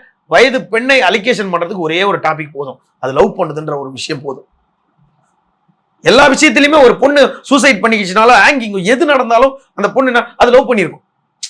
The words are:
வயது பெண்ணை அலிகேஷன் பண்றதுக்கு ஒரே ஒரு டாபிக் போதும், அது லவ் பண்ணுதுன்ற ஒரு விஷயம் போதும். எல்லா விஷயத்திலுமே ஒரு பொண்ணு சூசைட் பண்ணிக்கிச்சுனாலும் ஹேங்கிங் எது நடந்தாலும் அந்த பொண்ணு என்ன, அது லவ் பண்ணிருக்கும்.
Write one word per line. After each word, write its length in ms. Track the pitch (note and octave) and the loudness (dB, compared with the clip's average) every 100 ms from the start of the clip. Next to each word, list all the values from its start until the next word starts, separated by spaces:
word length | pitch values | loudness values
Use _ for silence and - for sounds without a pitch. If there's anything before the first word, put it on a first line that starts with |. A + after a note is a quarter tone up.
| _ _ - | _ _ -2
வயது 400 | E3 B3+ C4 D#3+ | 2 2 0 -6
பெண்ணை 340 | A3+ B3+ C4 | -6 -2 0
அலிகேஷன் 520 | F#3 G#3+ G#3+ G3 G3 | 0 -2 -2 -4 -4
பண்றதுக்கு 260 | F3 E3+ F#3 | -4 -6 -6
ஒரே 240 | D#3 E3 | -4 -2
ஒரு 160 | G3+ E3 | -2 -2
டாபிக் 320 | D#3 D#3 D3+ | -4 -6 -10
போதும், 280 | C#3+ C3+ A#2+ _ _ | -12 -14 -14 _ _
அது 140 | B2+ | -4
லவ் 280 | C3+ G3+ F#3+ | 0 0 -2
பண்ணுதுன்ற 380 | D#3+ D3+ D#3 C#3+ | -8 -8 -8 -10
ஒரு 120 | C3+ | -10
விஷயம் 300 | C3 - D3 | -12 -10 -10
போதும். 240 | C#3 B2+ _ _ _ _ _ _ _ _ _ _ _ _ _ _ _ _ | -10 -14 _ _ _ _ _ _ _ _ _ _ _ _ _ _ _ _
எல்லா 280 | D3+ A#3+ C#4+ | 2 4 4
விஷயத்திலுமே 540 | C4+ D#4 C4 C#4+ D#4 | 4 2 2 2 4
ஒரு 140 | A#3+ G3 | 4 4
பொண்ணு 420 | C#4 C#4+ B3 - | 2 2 0 -2
சூசைட் 440 | - C#4 C#4 G#3+ A3+ | -2 0 2 0 -2
பண்ணிக்கிச்சுனாலும் 480 | A3 F3+ F#3+ A3+ | -2 -2 2 4
ஹேங்கிங் 480 | A3+ A3 C#4+ A3 G3 | 4 4 0 -4 -4
எது 240 | F3+ B3+ D4+ | -2 0 0
நடந்தாலும் 520 | C4+ A#3 A#3 C4+ C4+ _ | 0 0 2 0 -2 _
அந்த 180 | - G3+ | -6 -4
பொண்ணு 200 | A#3+ C4 | -2 0
என்ன, 220 | A#3 A3 - | -2 -4 -2
அது 140 | A#3+ | 2
லவ் 200 | B3 B3+ | 2 2
பண்ணிருக்கும். 320 | A3 D#3+ - _ _ _ _ | -2 -4 -8 _ _ _ _